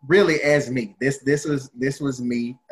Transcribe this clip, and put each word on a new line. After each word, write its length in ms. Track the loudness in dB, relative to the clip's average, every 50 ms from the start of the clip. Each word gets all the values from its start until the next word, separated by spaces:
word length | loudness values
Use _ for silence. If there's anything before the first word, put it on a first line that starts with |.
| 0
really 360 | 4 4 4 6 4 2 2
as 280 | 2 2 2 2 2 0
me. 280 | -4 -4 -4 -6 -6 _
This, 200 | -2 -2 -2 -2
this 260 | 0 0 0 0 0
was, 240 | -2 -4 -4 -4 -8
this 320 | _ -4 -4 -4 -4 -4
was 180 | -6 -6 -4 -4
me. 380 | -4 -4 -2 -2 -4 -6 -8 _ _ _